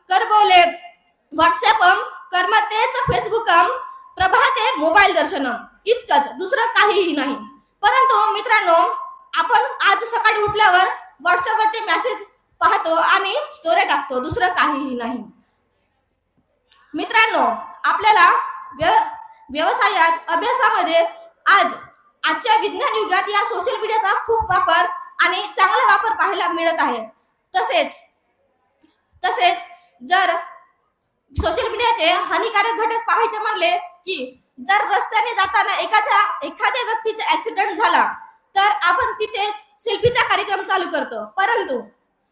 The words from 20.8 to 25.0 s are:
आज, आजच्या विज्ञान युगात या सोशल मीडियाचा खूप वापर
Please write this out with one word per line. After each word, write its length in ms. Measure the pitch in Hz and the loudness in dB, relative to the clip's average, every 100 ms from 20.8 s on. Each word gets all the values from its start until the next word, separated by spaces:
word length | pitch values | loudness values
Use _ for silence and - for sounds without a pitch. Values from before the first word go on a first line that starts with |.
| 349 330 330 - - _ 311 | 2 2 0 -4 -20 _ 2
आज, 280 | 392 - - - _ _ _ | 2 2 -4 -16 _ _ _
आजच्या 340 | 302 311 440 440 | -4 -2 2 2
विज्ञान 380 | 403 359 508 440 | 0 -2 -2 -2
युगात 280 | 370 370 392 | 0 -2 0
या 160 | 415 403 | -2 -2
सोशल 320 | 392 508 453 | -4 -4 -4
मीडियाचा 480 | 440 440 392 466 - | -2 -2 0 -2 0
खूप 240 | 453 440 | -2 0
वापर 360 | 370 339 339 359 - | 0 2 2 0 -4